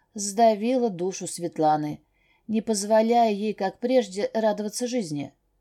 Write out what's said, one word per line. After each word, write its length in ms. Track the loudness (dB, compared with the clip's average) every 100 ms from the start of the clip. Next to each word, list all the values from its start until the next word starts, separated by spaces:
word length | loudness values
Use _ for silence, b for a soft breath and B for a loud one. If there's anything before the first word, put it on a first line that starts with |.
| _
сдавила 720 | -10 -6 4 4 4 0 0 0
душу 380 | -2 -6 -6 -10
Светланы, 760 | -8 -8 0 2 2 -2 -8 _ _ _ _ -6
не 160 | -4
позволяя 680 | -2 -2 2 4 4 4 4
ей, 220 | 2 -2
как 260 | -2 -4 -4
прежде, 520 | 0 2 2 -2 -4
радоваться 540 | 0 0 0 -4 -6 -4
жизни. 480 | -4 -4 -6 -8 _ _ _